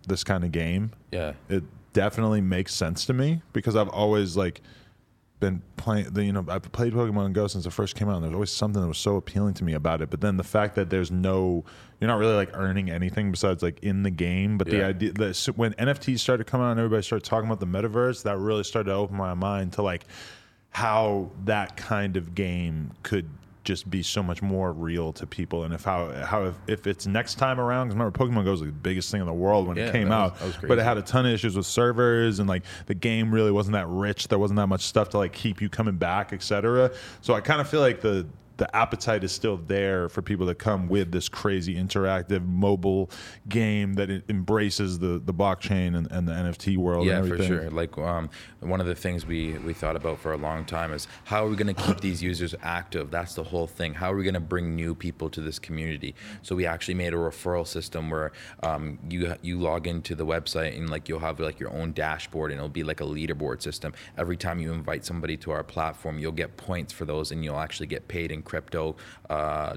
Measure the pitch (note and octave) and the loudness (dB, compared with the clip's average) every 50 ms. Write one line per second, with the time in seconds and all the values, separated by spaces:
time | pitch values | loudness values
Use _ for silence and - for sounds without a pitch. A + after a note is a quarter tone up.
0 | - - G2 - - - G2 F#2 F2 E2+ D#2 E2+ E2 E2 F2 F#2+ G#2+ A2+ - - | -4 -4 -2 -2 0 0 0 2 2 0 0 0 0 0 0 0 0 -2 -6 -10
1 | - - - F2+ D#2+ D2+ C#2+ - - - G2 F#2+ D2+ - - - - - - G#2 | -12 -6 -4 -4 -4 -4 -6 -8 -4 -2 -2 -2 -2 -4 -12 -20 -20 0 0 2
2 | F#2+ G#2 - A2+ A2 A2 G#2+ G#2+ F#2+ F#2 F#2 F2+ F#2+ - - - F#2+ D#2+ F2+ - | 2 2 2 2 2 2 4 4 4 2 2 0 0 -2 -2 -2 -2 -2 -2 -2
3 | - - B2+ B2+ C3+ D3+ E3 E3 - - - G#2+ - A#2 G#2 A2 G#2 F#2 E2+ G2+ | -2 0 0 2 2 2 2 0 -2 -4 -4 -2 0 2 4 4 2 2 2 2
4 | G#2 G#2+ G#2+ G#2 G2+ F2+ E2 G2 F#2+ F2 D#2+ - - - - - - - - _ | 4 4 4 4 2 2 2 2 0 0 -2 -6 -14 -20 -20 -20 -20 -20 -20 _
5 | _ _ _ _ _ _ _ - G2+ F#2+ F#2 F2 - - - - - A2+ G#2+ G#2 | _ _ _ _ _ _ _ 0 0 0 0 -2 -6 -10 -12 -4 0 2 2 2
6 | F#2+ - F#2 G#2 G#2 G2+ G2 G2+ F2+ D#2 F#2 F#2+ - - - - B2 A#2 A2 A#2+ | 0 0 0 0 2 2 2 0 0 -2 -4 -4 -4 -6 -2 0 0 2 2 2
7 | A#2+ A2 G#2 G#2 G2 G2 F#2 G#2 G#2 G2 - G2 E2 F2+ - - G#2 F#2+ - - | 2 2 2 2 2 2 2 2 2 2 0 -2 -4 -4 -2 -2 -2 -2 0 0
8 | G#2 G#2 G2 F2 E2 D#2+ D#2+ F#2+ G#2 F#2+ - - G#2+ G#2+ G2+ G2+ F2+ E2 D2+ - | 0 0 2 0 0 -2 0 -2 -2 -2 0 0 0 0 2 2 0 0 0 0
9 | - G#2 G2+ F#2+ - - - G2 G#2 G#2 F#2 - F#2 E2 D#2 D2+ D2 E2 D#2+ D#2+ | 0 2 2 2 0 -2 0 2 2 2 0 0 0 0 0 0 2 0 2 0
10 | D#2+ D2+ - D2 F2+ G#2 F#2+ F#2 F#2 - - G#2+ G#2 G#2 - G#2 G2 E2+ F#2 F#2+ | 0 -2 -2 0 0 2 2 0 0 2 2 2 2 2 2 0 0 2 2 2
11 | F2+ D#2+ F2+ F2+ F#2 F#2+ F#2+ F#2+ F#2 F#2 F2 E2+ D#2+ - - - - - - _ | 2 2 0 2 2 4 4 4 4 2 2 0 -2 -6 -14 -20 -20 -20 -6 _
12 | A2 A2+ A#2+ G#2 G#2+ A2+ A2 G#2 G2 - - - F#2+ F#2+ F#2 G2+ F#2+ F#2 E2 E2+ | 0 2 4 4 4 4 6 4 2 0 -2 -2 0 2 2 2 0 0 0 0
13 | F2+ F2+ - G#2+ G#2 G2 F2+ - - G2 F2+ D#2+ - E2+ D#2+ - - G2+ F#2+ G2 | 0 0 0 0 0 0 2 2 2 2 2 2 2 0 -2 0 0 0 2 2
14 | G2 G2 F2+ D#2 F2 F2 F2+ F#2 G2 G#2 G#2+ G2 F#2+ E2 G#2+ G2+ F#2+ F#2+ G2 F2 | 2 2 2 2 0 2 2 2 2 2 2 2 2 2 4 2 4 2 2 2
15 | G#2+ G2+ E2+ G#2+ G#2+ G2 F2 - - - - - A#2 A2+ G#2 - A#2 C3+ C#3+ - | 0 -2 0 0 0 0 0 0 -2 -2 0 2 2 2 2 2 2 2 2 2
16 | - - B2+ A#2 - - B2+ A2+ G#2+ - - B2+ B2 B2 A#2 A2+ A2+ A2 A2 G#2+ | 0 0 0 2 2 2 2 2 2 0 0 2 2 4 4 2 4 4 4 2
17 | F#2+ - A#2 G#2 - - A2+ A2+ G#2+ A2+ A2 F#2 G2 F2 F2+ F#2+ G#2+ A2+ G#2 A#2+ | 2 0 -2 -2 0 2 2 2 2 0 0 0 0 0 0 0 0 0 2 2
18 | B2 B2+ B2 - - G#2+ G2+ F#2+ G2 G#2+ G#2+ G#2 G2 - - A2+ G#2 G2 G2 G2 | 2 2 2 0 -2 -2 0 0 2 2 2 2 0 0 -2 0 0 2 2 0
19 | G#2 F#2 G2 G2 F#2+ F#2 F2+ F2 F#2+ G2+ G2+ G2 F#2+ F2+ - - G2+ F#2+ F2+ E2+ | 0 0 0 -2 -2 -2 0 0 0 0 2 0 0 -2 0 0 0 0 0 -2
20 | - - - - - - - - - - _ _ _ _ - - A#2 A2+ G#2+ A2 | -6 -12 -18 -18 -18 -18 -20 -20 -20 -20 _ _ _ _ -4 0 2 4 4 4
21 | A2 G#2+ G2+ G2 F#2 - - - F#2+ G#2 G#2+ G#2 G2 - - - - - A2+ G2+ | 4 4 4 2 0 -2 -8 -4 0 0 2 2 0 -2 -6 -12 -4 -2 0 0
22 | G2+ G2 F2+ F#2+ E2+ E2+ F2 F#2+ G2 F2+ F2 F2 F2 E2+ D#2 D#2 D2+ - - - | 0 0 0 -2 -4 -2 -2 -2 -2 0 0 0 -2 -2 -2 -4 -4 -6 -8 -12
23 | - - G#2+ F#2+ E2 D#2 C#2+ - - - - - - - F#2+ - - F#2 F2 F#2+ | -4 -2 0 0 0 -2 -10 -16 -20 -20 -20 -10 -4 -4 -4 -4 -4 -4 -2 -2
24 | E2+ - - G#2 F#2+ F2 E2+ - G2+ G2 F#2+ F#2+ F#2+ F2+ D#2+ D#2+ E2 E2 E2+ E2+ | -2 0 -2 0 0 0 -2 -2 -2 0 0 0 0 0 -2 -2 -4 -2 -2 0
25 | E2 D#2+ D#2 - - C#2+ - - E2+ - - E2+ E2 D#2+ E2+ D#2 - G2+ F#2 F2 | -2 -2 -4 -6 -10 -10 -6 -6 -4 -2 -2 -2 -2 -2 -4 -2 0 0 0 0
26 | E2+ D#2+ B1+ C2+ C#2 D#2 G#2 G#2+ F#2+ F#2 F2 F#2 - - G#2+ G2+ - G2+ F#2+ - | 0 -2 -4 -6 -4 0 0 0 0 0 -2 -4 -4 -4 -4 -2 0 -2 -2 -2
27 | - G2 G2 A2+ - - - - C3+ C3 C3 B2+ B2 A#2+ B2 B2+ B2+ A#2+ G2 A2 | -2 0 0 0 0 -2 0 0 0 2 2 0 0 0 2 0 0 0 0 0
28 | A#2+ G#2+ F2+ - C3 B2 A#2+ A2 F#2+ F#2+ G2 E2+ D#2 D2+ D2+ D2+ C#2 F#2 F#2+ F#2 | 0 0 2 2 2 4 4 4 4 4 2 2 -2 -4 -6 -4 -2 -2 -2 -2
29 | F2 - - G2+ F#2 E2+ E2 E2+ F2+ G2 G#2 G#2 F#2 F2+ F2 F#2+ A2+ A#2 G#2+ A#2 | -2 -2 -2 -2 -2 -2 0 2 4 6 6 6 4 2 0 -2 -2 0 2 2
30 | G#2 G2 A2 A2 G2 F2+ F#2 - E2+ F#2+ F2 - - - B2 A2+ A2 A#2+ A#2 G#2 | 4 4 4 4 4 2 0 -2 -6 -6 -6 -4 2 4 4 6 6 4 2 2
31 | G2 - - B2+ B2+ B2 A#2 G2+ A2+ A2+ F#2 G2+ F2+ - - B2 A#2+ A#2+ A#2 A#2 | 0 2 4 4 4 4 2 2 2 0 0 0 -2 0 2 4 4 4 4 4
32 | B2 A#2+ A#2 A#2 A#2 A2+ G#2 F#2+ G2+ G2 F#2 F2+ F2+ - - - - - G#2+ F2 | 4 6 6 6 4 4 4 2 2 2 2 0 -2 -6 -12 -14 -6 -4 -4 -2
33 | - A#2 A2+ A2+ A2+ A2 A2 A2 A2 G#2+ G2+ G2+ G2+ G2+ G#2+ G2+ F2+ E2 F2+ F#2+ | 0 0 2 2 2 4 4 4 6 6 6 4 4 2 2 0 0 0 0 0
34 | G2+ G#2 G2+ - - - A2 G2 G#2 G2 G2+ G#2 G2+ F#2+ F#2+ F#2 - - - A2 | 0 0 0 -2 0 2 4 4 4 4 4 4 4 4 2 2 0 2 2 2
35 | G#2 - - G#2 G2 E2+ - - - A#2 F#2+ - G#2 G2 - - A2+ G#2+ F#2+ E2+ | 2 4 2 2 2 2 -2 -2 -2 -2 -2 0 -2 -2 -2 0 0 0 2 2
36 | F2+ E2+ F2+ G2+ G2+ - G2+ F#2+ - - G#2 G2+ G#2 A#2 A#2+ B2+ B2+ B2+ B2+ - | 0 0 0 0 -2 -2 -6 -8 -2 0 0 2 2 4 4 6 4 4 2 -2
37 | - - - - - - A#2+ G#2+ G#2 - D#3 D3 C#3 C#3+ - D#3 C#3 B2+ A#2 - | -10 -16 -16 -8 2 2 2 2 4 2 2 2 2 2 4 4 6 6 4 4
38 | - A2 G2 F#2+ E2+ D2+ - - - - - - G2+ - - A2 A#2 - A#2 - | 2 2 2 2 0 -2 -8 -16 -20 -20 -4 -4 -2 0 4 2 2 2 2 -2
39 | - A#2+ A2 G#2 F#2 F#2 - - - A2+ G2+ F2 E2 D#2 F#2+ G2 G2 G2 F#2+ F#2 | 0 0 2 2 0 -2 -4 0 0 0 0 -2 -2 0 0 2 2 2 2 0
40 | F2 E2+ - - F2+ - G#2 F2 F#2 F2+ F2 - - A2 G#2 F#2 F2+ E2+ F#2+ G2+ | 0 -2 -4 -6 -2 -2 0 0 0 0 0 0 0 0 2 2 2 2 2 2
41 | F#2 E2+ F2 F2+ - - - - - G#2 G2 F#2 E2 F2+ F2+ F2 F#2 G2 - G2+ | 2 2 0 -2 -2 -4 -6 -2 0 0 0 2 0 -2 -2 -2 -2 0 0 2
42 | F#2+ F#2+ F#2+ F#2 F2 - G2 F#2+ F2+ F2+ F2+ F2+ G2+ G2+ G2+ F#2 F2 G2 F#2+ F#2+ | 2 2 2 0 0 0 0 0 0 0 2 4 4 4 4 4 4 2 2 2
43 | F#2+ - - - - - - - - A2 G#2 A#2 A2+ G#2+ G#2 G#2 G2+ G2 G2 G2 | 0 -2 -6 -12 -16 -16 -18 -16 -10 -2 0 2 2 2 2 0 0 0 0 0
44 | G2 F#2+ G2 F#2 F#2 - G#2+ F#2+ F2+ F2+ G#2+ G#2+ G#2+ G2+ - - G2+ F#2 F2+ E2+ | 0 -2 -2 -6 -4 -2 -2 -2 2 2 2 4 4 2 2 0 0 0 0 0
45 | F2+ F2+ F2 E2 - F#2 F2+ E2 G2+ G2 F#2 - - - G2+ F#2+ F2+ F2+ F2 E2+ | 0 0 0 0 -2 -2 0 2 2 2 2 0 0 0 2 2 2 2 2 0
46 | E2 - - F2+ F2 E2 E2 F2 F2+ F2 E2 - - G2 G2 F#2 F2+ F2 F2 E2+ | 0 -2 -2 -2 -2 0 0 0 -2 -2 -4 -2 -2 0 2 2 2 2 2 4
47 | F2 F#2+ F#2 F2+ F#2+ F#2 F2 F2 F#2+ F#2 F#2 D#2+ D#2+ D#2+ D#2 E2 E2+ D#2+ - D#2 | 4 4 4 2 2 0 2 2 2 2 2 0 0 -2 -2 -2 -2 -2 -2 -4
48 | D#2 F2 F2 E2 D#2+ D2 - - - - - - - E2+ F#2 F#2 F#2 F2 F2 - | -2 -2 -2 -2 -4 -6 -8 -12 -18 -20 -16 -10 -4 -2 0 0 0 -2 -2 -2
49 | - F2+ F2 E2+ D#2+ E2 E2+ E2 D#2+ D#2+ D#2+ D2+ - E2 E2+ - D2+ D#2 D#2+ D#2+ | -2 -4 -4 -2 -4 -4 -2 -2 -2 -2 -4 -4 -6 -6 -6 -2 -2 -2 -2 -2
50 | D#2+ E2 D#2 D2 - D#2+ D#2 D2 D2 D2+ D#2+ D#2+ D2+ - E2+ D#2+ E2+ D#2+ D2+ D2 | -2 -4 -4 -4 -4 -4 -4 -2 -2 -4 -4 -4 -4 -4 -4 -4 -4 -4 -4 -8
51 | - - - - - - G#2+ G#2+ G#2+ G#2+ G#2+ G2 G#2 G2+ F#2 - - - G2 - | -8 -12 -14 -18 -6 -2 0 2 2 2 0 0 0 0 0 0 0 0 0 2
52 | - F#2+ F2+ E2+ F2 F2+ F2+ E2 F2 E2 E2 - - E2+ E2+ F2 F2+ - - D#2+ | 0 -2 -2 0 -2 -2 -2 -2 -4 -6 -6 -6 -6 -4 -4 -4 -6 -4 -6 -6
53 | D2 C#2+ E2 E2+ F2 E2+ - - D#2+ D#2 F2 F2 E2 E2 - - F2 D#2+ D2+ D#2+ | -4 -2 -4 -4 -4 -4 -6 -8 -8 -4 -2 -2 -2 -4 -4 -4 -4 -4 -2 -2
54 | F#2 F#2 G2 G2 F#2+ F#2+ F#2 F2+ E2 D#2 F#2 F2+ F2 E2+ E2 E2 E2 E2+ E2+ - | -2 -2 0 0 0 0 0 0 -2 -2 -2 -2 0 -2 -2 -2 -2 -4 -4 -4
55 | - E2+ - - D#2+ D#2 - D#2+ D#2 D#2 D2+ - - - E2 D#2 D#2+ D#2+ D#2 C#2+ | -6 -8 -6 -4 -6 -6 -6 -6 -6 -6 -8 -8 -10 -8 -6 -6 -4 -4 -6 -6
56 | - C2+ C#2 - - - - - - - F#2+ F2+ F2+ E2 E2 E2 - - F2+ F2+ | -8 -10 -10 -12 -14 -16 -16 -16 -6 -4 -2 0 0 0 -2 -2 -4 -4 -2 -2
57 | F2+ E2+ E2 E2+ E2 E2 - - - F2+ F2 F2 E2 - - E2+ D#2 - - E2 | 0 0 0 0 0 -2 -4 -4 -4 -2 -2 -2 -2 -4 -6 -8 -8 -6 -6 -6
58 | D#2+ D#2 D#2+ D#2 D#2 D2+ - - - - - - - D#2+ D#2 D2 D#2 D2+ D2 - | -4 -4 -2 -2 -4 -4 -6 -10 -16 -18 -12 -6 -4 -2 -2 -2 -4 -6 -8 -10
59 | B1+ D#2+ F2 F2 F2 E2+ E2+ - - E2+ F2+ F2+ F2 D#2+ E2 F2 D#2+ F2 E2+ E2+ | -8 -6 -4 -2 -2 -2 -4 -6 -6 -4 -4 -2 0 0 0 0 -2 -2 -4 -4
60 | D#2 - F2 D#2 D#2+ D#2 D#2+ E2 D#2+ - - E2 D#2+ D#2 A1 C2 E2 D#2+ D#2 D#2 | -4 -6 -6 -4 -2 -2 -2 -2 -2 -4 -4 -2 -2 -2 -4 -4 -4 -4 -4 -6
61 | - - D#2+ D#2 E2 D#2+ D2+ D2 D#2+ D#2 D2+ - C2+ G1+ - D2+ E2 E2 D2+ D#2+ | -4 -6 -6 -4 -4 -4 -4 -2 -4 -4 -4 -6 -8 -6 -4 -4 -4 -4 -2 -2
62 | D2+ D#2 D#2 D#2 - - - D#2+ D#2 D2+ C#2+ C#2 D2 D2+ C#2 E2+ D#2 D#2 D#2 - | -2 -2 -2 -4 -8 -8 -6 -4 -4 -4 -4 -6 -6 -6 -6 -4 -4 -4 -4 -4
63 | D2 D2 D2+ D2+ D#2+ D#2 D#2+ C#2+ - - - - - E2 - - - D2+ - - | -4 -6 -4 -4 -4 -4 -4 -4 -4 -4 -6 -6 -8 -8 -8 -8 -10 -10 -10 -12
64 | - - - - F2 E2+ F2+ E2+ - F2+ E2+ F2 D#2+ D#2+ E2 E2 D2 C#2+ E2 D2+ | -18 -14 -6 -4 -4 -2 -2 -4 -4 -4 -4 -2 -4 -4 -4 -6 -4 -4 -6 -6
65 | - - F2 E2+ D#2 D#2+ D#2+ D2 - E2+ D2+ D2+ D#2 - - F2 D#2+ D#2+ D#2 - | -6 -6 -6 -6 -4 -4 -6 -6 -6 -4 -4 -4 -6 -6 -4 -4 -4 -4 -4 -6
66 | - E2 D#2 D2+ D2+ D#2+ D#2+ D#2+ D#2+ - - - - - F2+ F2 C#2+ - - - | -8 -8 -6 -4 -4 -4 -4 -4 -6 -6 -8 -12 -8 -6 -4 -4 -6 -8 -8 -8
67 | E2 D2+ D2+ D#2 D2+ - D#2 D#2+ D#2+ D2+ C#2+ C#2+ D#2 D#2 - - E2 - - C#2 | -6 -4 -4 -4 -4 -4 -4 -6 -4 -4 -4 -4 -6 -6 -6 -8 -8 -6 -8 -8
68 | - - - F2 E2 D#2 D#2 D#2 - - - D#2 - - - E2 D#2+ D#2+ D#2 - | -8 -8 -6 -6 -4 -4 -6 -8 -8 -8 -8 -8 -8 -6 -4 -4 -4 -4 -4 -8
69 | - - - - - - D#2 D2+ D2+ D2+ D2+ D2+ D2+ - - | -14 -18 -20 -20 -8 -6 -4 -2 -2 -2 -2 -2 -4 -4 -6